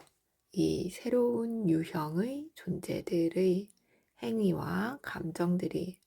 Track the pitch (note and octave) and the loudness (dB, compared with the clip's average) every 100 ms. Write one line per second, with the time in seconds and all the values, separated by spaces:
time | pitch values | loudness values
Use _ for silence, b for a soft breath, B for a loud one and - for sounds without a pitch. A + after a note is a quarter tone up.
0 | - _ _ _ _ - D#3+ D#3 F3+ - | -16 _ _ _ _ 2 2 2 -2 -6
1 | A#3+ B3 A#3+ A#3 A#3 A3+ G3+ D#3+ D#3+ E3+ | 0 2 4 2 -2 0 2 2 2 -4
2 | D3+ E3 A3+ C#4 D#4 - - F#3 - - | -2 0 -2 -4 -10 -10 -6 -6 -4 -6
3 | - F3 E3 F3 F#3 F3+ G3+ b b b | -2 0 2 2 2 2 -2 b b b
4 | b _ A#3 A3+ G3+ D#3 D#3 F3 A3 C#4 | b _ -4 2 2 2 0 -2 -2 -4
5 | - - F3 D#3+ F3 F3+ F#3 F#3+ F3+ - | -8 -6 -6 0 2 2 0 -2 -4 -8